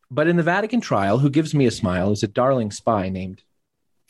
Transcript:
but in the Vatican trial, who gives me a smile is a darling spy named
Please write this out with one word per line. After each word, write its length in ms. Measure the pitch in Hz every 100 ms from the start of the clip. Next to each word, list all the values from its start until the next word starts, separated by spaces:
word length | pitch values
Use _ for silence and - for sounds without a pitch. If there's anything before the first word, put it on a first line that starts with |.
| -
but 160 | 127 160
in 100 | 175
the 60 |
Vatican 380 | 160 185 220 240
trial, 380 | - 110 98 120
who 100 | 143
gives 240 | 139 160
me 120 | 147 123
a 40 |
smile 400 | - 95 90 98
is 120 | 104
a 40 | 110
darling 440 | 127 127 131 107
spy 400 | - - 107 95
named 320 | 92 95 95 _ _ _ _ _ _